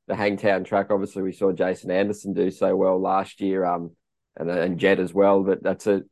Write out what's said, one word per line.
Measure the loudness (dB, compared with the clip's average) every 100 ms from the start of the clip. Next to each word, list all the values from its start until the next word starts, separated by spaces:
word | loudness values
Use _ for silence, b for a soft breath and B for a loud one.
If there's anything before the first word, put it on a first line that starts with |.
| -8
the |
Hangtown | -2 -2 0 0 0
track, | 0 -2 0
obviously | -2 -2 -6
we | -6
saw | -2 0
Jason | 0 -2 -2 -2
Anderson | 0 0 -4 -6
do | -2 -2
so | 0 0 2
well | 2 2
last | 0 -2 -2 -6
year, | -4 -2
um, | -2 -2 -6 -16 _ _ _ -10
and, | -4
and | -2 -2 2
Jett | 2 2
as | 2
well. | 2 4 4
But | 2 0
that's | -2 -2 0
a, | -2 -2